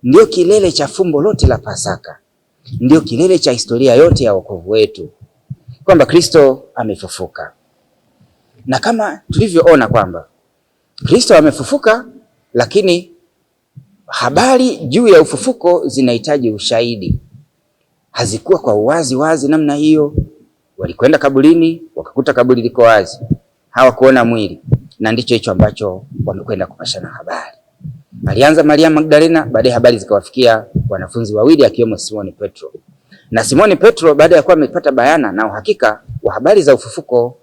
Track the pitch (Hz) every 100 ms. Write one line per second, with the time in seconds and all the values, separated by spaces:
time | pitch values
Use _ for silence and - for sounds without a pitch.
0 | 123 151 214 180 170 208 185 - 143 -
1 | 185 147 175 208 - 120 - 101 - 87
2 | - - _ _ _ _ - 120 123 156
3 | 151 120 180 180 - 123 - 117 131 120
4 | 165 - 117 98 - 95 85 110 107 -
5 | 85 _ _ _ _ - _ - - 175
6 | 131 165 160 165 139 131 - - 113 95
7 | 95 - 90 - 78 _ _ _ _ _
8 | _ _ _ _ _ _ - 131 - 233
9 | 208 - _ - 226 170 170 156 113 117
10 | 95 85 - _ _ _ _ _ _ -
11 | - 185 - 185 214 - 135 277 226 226
12 | 254 - _ _ _ 120 120 196 190 175
13 | 180 _ _ _ _ _ _ - _ _
14 | _ - 123 143 247 262 254 277 143 147
15 | 240 175 156 147 220 247 175 175 143 131
16 | 131 117 127 147 120 107 - 117 120 113
17 | 92 - _ - _ _ _ _ _ _
18 | _ - 123 107 - 180 - 104 107 160
19 | 143 131 156 160 139 156 147 143 151 156
20 | 147 151 - _ _ _ _ _ 90 -
21 | 127 151 139 135 143 165 165 165 - -
22 | - - 127 - 123 123 117 - 117 110
23 | 95 - 117 - _ _ _ - 127 117
24 | 131 131 117 117 101 82 - - - _
25 | 110 113 120 120 - 92 104 - 104 92
26 | - - - 95 107 101 92 _ 90 95
27 | 90 - - - - _ _ _ - 123
28 | _ - - 101 135 156 151 151 160 156
29 | 156 151 160 165 156 117 123 120 120 117
30 | - 101 - - 120 113 107 - - 98
31 | 90 117 113 107 120 160 123 117 113 104
32 | - 104 98 - 101 _ 76 - _ _
33 | _ _ _ 113 113 127 208 185 214 233
34 | 160 143 160 170 143 170 143 175 151 131
35 | 123 160 120 92 110 104 101 107 113 107
36 | _ - 117 107 131 208 143 127 - -
37 | 156 123 120 127